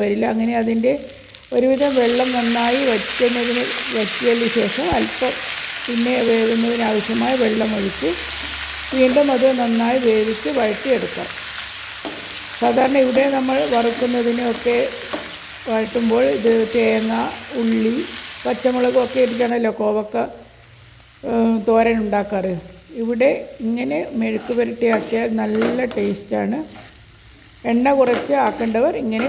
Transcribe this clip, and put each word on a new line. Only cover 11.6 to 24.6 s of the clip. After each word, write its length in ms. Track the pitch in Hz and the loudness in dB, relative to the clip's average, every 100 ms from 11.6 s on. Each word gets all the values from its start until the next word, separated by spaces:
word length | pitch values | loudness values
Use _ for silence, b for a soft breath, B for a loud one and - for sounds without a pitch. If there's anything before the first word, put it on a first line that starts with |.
| - - - - - - - - - - | -12 -12 -14 -12 -10 -10 -12 -12 -12 -2
സാധാരണ 360 | 240 240 262 277 | 0 2 4 4
ഇവിടെ 200 | 254 254 277 269 | 4 4 2 2
നമ്മൾ 200 | 262 269 294 | 0 0 2
വറുക്കുന്നതിനൊക്കെ 1040 | 233 233 233 247 247 240 240 240 226 247 240 269 - - 302 - - - - - | 2 2 0 -2 0 0 0 -2 -2 0 0 0 -6 -8 -8 -10 -14 -16 -12 -2
വഴറ്റുമ്പോൾ 560 | 220 214 240 226 226 277 269 | -2 0 0 2 4 2 2
ഇത് 140 | 226 226 220 | 4 4 2
തേങ്ങ, 380 | 233 226 220 220 226 - - - 269 | 2 2 2 0 -2 -4 -6 -8 -2
ഉള്ളി, 360 | 226 226 220 262 349 - - - 247 | 0 2 2 0 -4 -10 -14 -8 -4
പച്ചമുളകും 540 | 247 254 247 247 254 | 0 0 2 2 2
ഒക്കെ 160 | 233 262 | 2 2
ഇട്ടിട്ടാണല്ലോ 460 | 240 226 233 233 226 214 | 2 2 0 0 0 0
കോവക്ക, 360 | 214 214 214 226 - - - - - - - - - - - | 0 0 -2 -4 -4 -8 -20 -20 -20 -20 -20 -20 -20 -12 -4
ഏഹ്, 260 | 233 226 226 208 | 0 2 2 2
തോരൻ 280 | 226 226 226 | 4 4 2
ഉണ്ടാക്കാറ്. 480 | 208 202 202 196 185 175 - - - 240 | 0 -2 -2 -2 -2 -4 -10 -20 -14 -6
ഇവിടെ 280 | 226 233 277 - - - | -4 2 2 2 -6 -8
ഇങ്ങനെ 380 | 226 233 262 302 320 254 | -4 -4 -2 -4 -4 -4
മെഴുക്ക് 320 | 226 220 - | -2 -4 -2
പുരട്ടിയാക്കിയാൽ 720 | 240 | -2